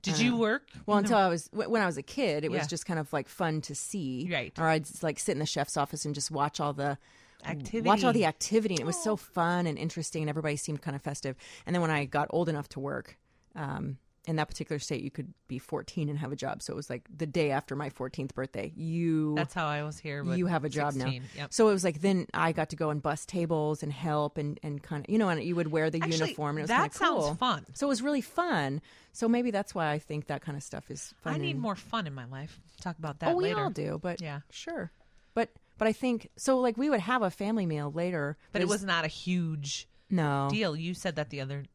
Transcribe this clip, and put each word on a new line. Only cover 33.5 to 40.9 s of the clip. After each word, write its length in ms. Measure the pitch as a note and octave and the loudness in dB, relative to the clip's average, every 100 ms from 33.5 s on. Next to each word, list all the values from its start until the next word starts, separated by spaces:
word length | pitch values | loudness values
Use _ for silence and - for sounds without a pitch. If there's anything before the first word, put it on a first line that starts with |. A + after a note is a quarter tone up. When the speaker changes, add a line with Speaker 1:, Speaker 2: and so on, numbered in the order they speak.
| G#4+ | 0
Speaker 2:
all 100 | G4+ | -2
do, 280 | - D3+ D#3 | -2 -4 -4
but 200 | F3+ F3 | -4 -6
Speaker 1:
Yeah. 180 | D#3+ C#3+ - | -6 -10 -12
Speaker 2:
sure. 400 | - - E4 E3+ _ _ - _ | -12 -8 -6 -8 _ _ -20 _
But, 160 | - A3+ - _ - | -2 -2 -4 _ 0
but 100 | A3 | 2
I 60 | |
think, 380 | A3 B3+ A#3 - - | 2 0 0 -4 -2
so, 220 | - C4 | 4 4
like, 180 | B3 A3 | 4 2
we 100 | C#4+ | 2
would 120 | A#3+ | 2
have 200 | F3+ B3+ | 2 2
a 100 | G3 | 2
family 360 | - G3+ A3+ F3 | 0 0 0 0
meal 260 | D3+ D3 | 0 -2
later. 460 | D#3 F3 F3 C#3+ D3+ - | -2 -2 0 -2 -6 -4
Speaker 1:
But 100 | E3 | 0
it 60 | F#3 | 2
Speaker 2:
There's 120 | G#3 | 2
Speaker 1:
was 40 | |
not 200 | F#3+ E3+ | 2 0
a 40 | D#3 | 0
huge 760 | - - F3+ E3 D#3 C#3+ - - _ _ | -4 0 0 0 -4 -6 -8 -10 _ _
Speaker 2:
No. 400 | F#3 D3 C#3 C#3 | 2 4 2 2
Speaker 1:
deal. 240 | G#3+ G3 | 2 0
You 200 | D3+ E3 | -2 -4